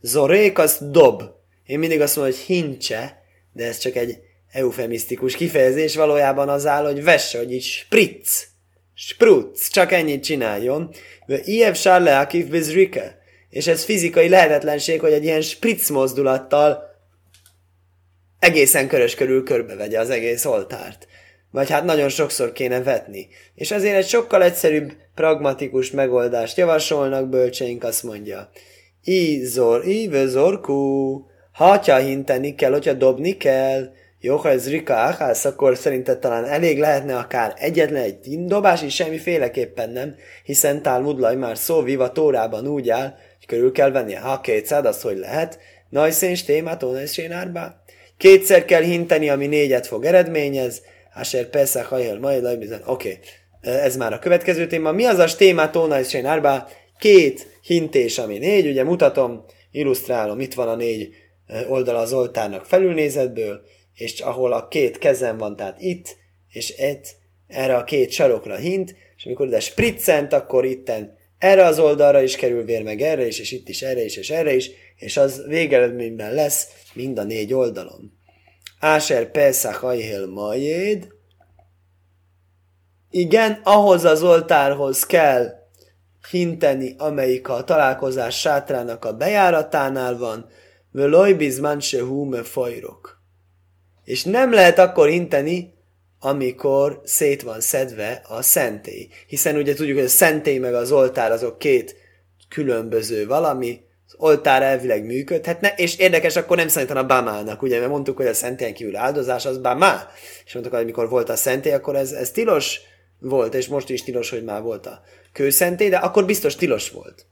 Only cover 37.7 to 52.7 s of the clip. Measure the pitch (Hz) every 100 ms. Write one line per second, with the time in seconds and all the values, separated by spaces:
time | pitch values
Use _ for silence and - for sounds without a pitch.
37.7 | 165 151 143 113 95 - 151 180 202 202
38.7 | 170 151 - 165 160 160 170 123 131 117
39.7 | - 113 123 143 143 - - - 143 147
40.7 | 143 151 127 139 139 117 131 123 110 -
41.7 | 165 127 135 127 127 156 131 110 110 131
42.7 | 147 120 113 135 - _ _ _ 117 127
43.7 | 127 139 135 113 92 120 135 - 110 107
44.7 | 147 127 104 120 95 92 135 165 - _
45.7 | _ _ 139 156 165 185 180 - 151 165
46.7 | 165 127 131 147 - 165 175 180 170 170
47.7 | - _ _ _ _ 190 190 190 185 175
48.7 | 170 165 170 170 160 151 139 143 151 143
49.7 | 127 120 113 139 180 170 165 143 139 127
50.7 | 113 _ _ _ - - 127 120 143 135
51.7 | 131 117 131 120 104 135 135 123 120 107